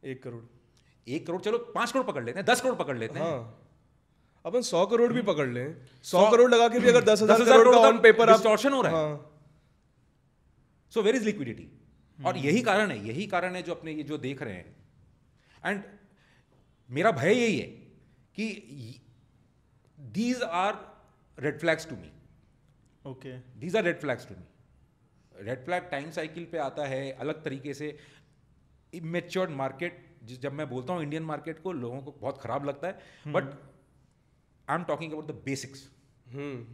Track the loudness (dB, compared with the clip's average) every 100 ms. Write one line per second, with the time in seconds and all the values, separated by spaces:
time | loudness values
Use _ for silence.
0 | -14 -14 -14 -16 -18 _ _ _ _ _
1 | -10 -10 -6 -6 -4 -4 -4 -6 -2 -2
2 | -4 -6 -6 -6 0 0 0 -4 -6 -6
3 | -8 -6 -6 -6 -10 -20 _ _ _ _
4 | _ _ _ _ -4 -4 -2 0 2 2
5 | 2 2 -2 -2 -2 -4 -8 -12 -20 -20
6 | -2 4 6 8 8 8 4 4 6 6
7 | 6 4 6 6 10 10 10 10 8 8
8 | 8 8 8 8 6 4 2 0 0 0
9 | -2 -6 -14 -20 _ _ _ _ _ _
10 | _ _ _ _ _ _ _ _ _ -2
11 | 0 2 0 -4 -8 -10 -16 -20 _ _
12 | _ -8 -6 -2 0 2 2 0 0 -4
13 | -8 -8 -4 -4 -4 -8 -10 -10 -10 -10
14 | -8 -8 -8 -10 -12 -12 -16 -20 _ _
15 | _ _ _ _ _ _ -8 -8 -10 -20
16 | _ _ _ _ _ _ _ _ _ -2
17 | 0 0 0 2 2 -2 -6 -14 -20 _
18 | _ _ _ -10 -10 -10 -18 -18 -18 -18
19 | _ _ _ _ _ _ _ _ _ _
20 | -12 -6 -4 -2 -4 -2 -2 -4 -12 -20
21 | _ _ _ -8 -8 -4 -4 -4 -6 -14
22 | -16 -20 _ _ _ _ _ _ _ _
23 | -18 -16 -16 -18 -20 -14 -4 0 0 -2
24 | -4 -6 -8 -20 -20 _ _ _ _ _
25 | _ _ _ -16 -10 -10 -6 -6 -6 -10
26 | -8 -10 -10 -12 -12 -8 -8 -6 -8 -6
27 | -8 -10 -10 -8 -10 -12 -12 -12 -12 -14
28 | -20 -20 _ _ _ _ _ _ _ -14
29 | -8 -8 -6 -6 -6 -6 -8 -6 -10 -10
30 | -20 _ -20 -12 -10 -10 -10 -10 -8 -8
31 | -6 -8 -8 -10 -10 -12 -10 -8 -10 -12
32 | -16 -12 -10 -10 -8 -6 -6 -8 -10 -12
33 | -20 -20 -6 -6 -6 -14 -20 _ _ _
34 | _ _ _ _ _ _ -6 -6 -4 -8
35 | -8 -12 -12 -14 -8 -8 -10 -18 -20 _
36 | _ _ _ -14 -12 -14 -16